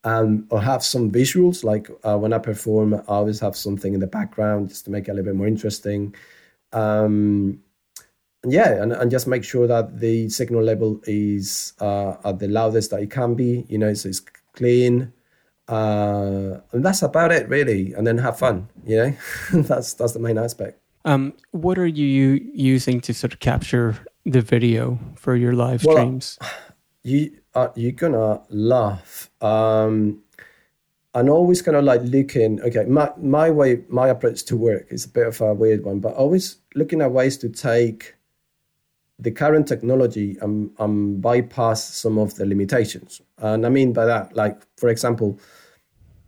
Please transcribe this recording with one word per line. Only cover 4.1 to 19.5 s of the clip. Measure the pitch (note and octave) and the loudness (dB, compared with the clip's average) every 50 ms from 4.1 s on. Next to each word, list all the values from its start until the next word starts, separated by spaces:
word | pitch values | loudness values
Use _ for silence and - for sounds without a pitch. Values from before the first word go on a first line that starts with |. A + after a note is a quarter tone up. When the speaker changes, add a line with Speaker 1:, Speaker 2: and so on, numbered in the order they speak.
| - G#2+ | -4 -6
Speaker 1:
background | G2+ G2+ - - G#2+ G#2+ G#2 G2+ G2+ F#2+ | -6 -6 -4 -4 -2 -2 -2 -2 -4 -8
just | - - - | -10 -14 -12
to | G2 | -8
make | G2+ G2+ G2 G2+ | -8 -8 -6 -6
it | |
a | G2+ | -6
little | G2+ F#2+ G2+ | -6 -4 -4
bit | G2 | -4
more | G2 G2 G#2+ | -2 0 0
interesting. | A2 G#2+ - G#2+ G#2 - - G2+ G#2 G2+ G2+ G2+ G2+ - - _ _ _ _ _ _ _ _ _ | -2 -2 -4 -6 -6 -6 -6 -4 -4 -4 -6 -8 -10 -18 -20 _ _ _ _ _ _ _ _ _
Um, | - A2+ G#2+ G#2+ G#2+ G#2+ G#2+ G#2+ G#2 G#2 G#2 G#2 G#2 G2+ G2 G2 G2 - _ _ _ _ _ _ _ - _ _ _ _ _ _ _ _ - B2+ | -4 -2 -2 0 0 2 2 2 2 2 2 2 2 2 0 -2 -4 -6 _ _ _ _ _ _ _ -20 _ _ _ _ _ _ _ _ -4 2
yeah, | C3+ F#3 A3+ D#3+ A2 F#2+ | 4 4 4 4 2 2
and, | G2+ A#2 | 0 -2
and | A#2+ - B2 A#2+ | -2 0 0 0
just | B2 B2+ - | 0 -2 -2
make | B2+ B2+ B2 - | -2 -4 -4 -4
sure | - - B2 A#2+ | -4 0 0 2
that | A#2+ A#2+ A#2 A2+ A2+ - A2 | 2 2 0 0 -4 -6 -4
the | A#2 A2+ A2+ A2+ A2+ A2 | -2 0 0 0 -2 -4
signal | - - B2+ - A#2+ A#2 | -4 -6 -4 -2 0 0
level | A2 A2 A2 A2 A2+ A2 G#2+ G#2+ - | 2 2 0 0 0 -2 -2 -4 -6
is, | G#2+ G#2 G#2 G#2 G#2 G#2 G2+ F#2+ G2 - - - - _ _ | -4 -2 -2 0 0 -2 -2 -4 -6 -8 -8 -10 -12 _ _
uh, | G#2 G2+ G2+ G2+ G2+ G2 - - - | -4 -4 -2 -2 -4 -6 -8 -6 -6
at | G2+ F#2+ F#2+ | -6 -6 -4
the | G#2 G2 | -4 -2
loudest | G#2 A2 A2+ A2 A2 A2+ G#2 - | -2 0 0 2 0 0 -2 -2
that | G#2 G2+ | -6 -6
it | G#2 G#2 | -6 -6
can | - C3 B2 A#2+ A#2+ | -4 -4 -2 -2 0
be, | A#2+ B2+ A#2+ B2 A#2+ B2 - | 0 0 0 0 -2 -4 -6
you | G#2+ | -2
know, | G#2+ G#2+ G#2+ | 0 0 0
so | G#2 G#2+ - G2 | -2 -2 -6 -8
it's | F#2+ - _ - _ _ _ _ _ | -8 -10 _ -14 _ _ _ _ _
clean. | - B2 B2 B2 B2 B2 B2 B2 B2 B2+ A#2 _ _ _ _ _ _ _ _ _ _ _ - | -2 2 4 4 4 4 4 2 2 0 -4 _ _ _ _ _ _ _ _ _ _ _ -6
Uh, | A2+ A2 G#2+ G#2+ G#2 G#2 G#2 G#2 G2+ G2+ G2+ G2 G2 G2 G2 F#2+ F#2 - _ _ | -4 -2 0 0 0 0 0 0 0 -2 -2 -2 -2 -4 -4 -6 -8 -10 _ _
and | - B2 | -2 0
that's | C#3 F#3 G3 - | 2 2 2 2
about | D#3 C#3 - D#3+ E3+ D#3+ | 0 0 2 2 4 4
it, | E3+ D3+ - - | 2 2 0 0
really. | - C#3+ C#3+ C3 G#2+ G2 F#2+ F#2+ | 0 0 2 2 0 -2 -2 -6
And | F#2 G2+ A2 | -6 -2 0
then | A#2 A2+ | 0 0
have | A#2+ B2+ B2 A#2 - | 0 -2 -4 -2 0
fun, | C3 B2+ G#2 F2+ G2 - _ - - | 0 0 0 -2 -8 -12 _ -16 -6
you | G#2+ A2 | -2 0
know? | A2 A#2+ C#3 C3+ - - - - | 2 2 0 -2 -6 -10 -14 -12
<laughs> | - - - | -12 -4 0